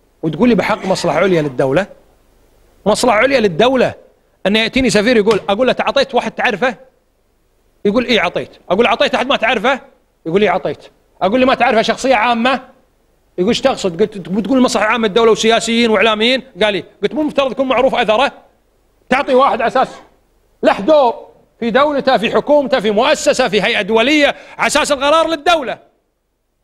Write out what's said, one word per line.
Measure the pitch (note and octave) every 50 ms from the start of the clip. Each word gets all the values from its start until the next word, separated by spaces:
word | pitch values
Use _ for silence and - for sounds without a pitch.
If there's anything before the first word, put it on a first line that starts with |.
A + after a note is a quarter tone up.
| _ _ _ _ -
وتقول | E3 D3+ D3+ A3+ B3
لي | A3+
بحق | F3+ - - G#3+ - G3
مصلحة | F#3+ F#3 - - E3+ C#3+ D#3+
عليا | F#3+ G3 F3+ D#3+
للدولة؟ | D3 D3 B2+ B2+ D3 C3+ C#3 F3 G3+ - - - _ _ _ _ _ _ _ _ _ _ _ _ _ _ _ _ _
مصلحة | F#3+ G#3+ - - B3+ G#3
عليا | G#3+ B3 C4+ C#4 B3+
للدولة | A3 G3 D#3+ D3 A3 B3+ C4+ B3 G3+ C#3+ A2 - - _ _ _ _ _ _ _ -
أن | F#3+ G#3
يأتيني | A3 A3+ G#3+ - B3+ C4 A3+
سفير | F3+ G#3 G3 B3 B3+
يقول، | A3+ G3 A3 G#3+ F#3 - -
أقول | G3+ G#3 C4
له: | A#3+ -
"تعطيت | - - G#3+ A3 C4+ C4 - -
واحد | B3 A#3 A3
تعرفه؟" | - - G3 B3 A#3 E3+ A#3+ C4 G#3 - - _ _ _ _ _ _ _ _ _ _ _ _ _ _ _ _ _ _ _ -
يقول: | G#3 G3 B3+ A#3+
"إيه | A#3 A#3+ F#3+
عطيت". | E3+ F3+ - E3+ B2+ - - - _ -
أقول: | F3+ G3+ A#3+
"عطيت | G#3 A3+ A#3 D4 A#3+ B3+
أحد | A#3 C4
ما | C4 B3+
تعرفه؟" | G#3 A#3 A3+ B3+ G#3+ F#3 B3+ C#4 - - - _ _ _ _ _ _ _
يقول: | E3 D#3+ G3+
"إيه | G#3+ F#3
عطيت". | F3 F#3 - D#3+ C#3 - - - _ _ _ _ _ _
أقول: | - F#3+ G#3+ B3+
"لي | B3+
ما | C4 B3+
تعرفه | - A#3 C4 G#3+ A3
شخصية | G3 A#3 G#3+ - - C4+ B3+
عامة؟" | G#3+ A3 B3 A#3+ A3+ A3+ B3+ C4+ B3+ - - _ _ _ _ _ _ _ _ _ _ _ _ _
يقول: | - F3+ G#3+
"إيش | A#3 -
تقصد؟" | - C#4 A#3 - - F#3+ E3 E3
قلت: | F3+ - -
"بتقول | G3 E3 D#3 F#3 A3 F#3 F#3+ C#4 B3+
مصلحة | B3 A#3+ - G#3+ G3+
عامة | G#3+ A#3+ A#3+ A3+
الدولة | G#3+ F3 A#3 A#3 A3+
وسياسيين | G#3+ - - A3 A3+ A3 - A3+ A#3 A#3 A#3+ A3+
وإعلاميين؟" | G#3+ - A3 A3+ G#3+ G#3+ A3 A#3+ C4 B3 - - _ F3 G#3+
قال: | G#3 G3+
"إيه". | F3 - - _ _ G3
قلت: | G3 -
"مو | D4+ D#4
مفترض | D4 F3+ C#4 C#4 C4
يكون | G#3 B3 C4+
معروف | B3+ B3+ A3+ C4 C4 A#3
أثره؟ | A#3 A#3+ F#3 G#3+ A3 C4+ B3 - - - _ _ _ _ _ _ _ _ _ _ _ _ _
تعطي | B3 C4+ C#4 - C4
واحد | B3 C4+ B3 G#3+ A3
على | A3+
أساس | A3+ - B3+ B3 - - - - _ _ _ _ _ _ _ _ _ _ _ -
له | D4+ - -
دور | G3 B3+ D#4 D4 C4+ A#3 A3+ - - - _ _ _ _ _ _
في | A3+ A#3
دولته، | G3+ B3+ C#4+ D4+ D4 C4+ - C4 B3+
في | G3+ G#3+ A#3
حكومته، | - A3+ - - D4 D4 C#4 A3 C4 B3
في | F3+ A3
مؤسسة، | G#3 G#3 B3 C#4+ D4+ - - D4 - - B3+
في | G3 F3+ G#3
هيئة | F3+ A3+ A3+ G#3
دولية، | G#3 F3+ A3 A3 A3+ C4+ D#4 D4+ C#4+ B3+ - - - - -
على | - F3+
أساس | A3+ - C#4+ D4 C#4
القرار | C#4+ B3+ C4+ C#4+ D#4 E4 D#4+
للدولة". | D#4+ E4 D4 C#4+ F4 F4 D#4+ C4 G#3 E3+ - - _ _ _ _ _ _ _ _ _ _ _ _ _ _ _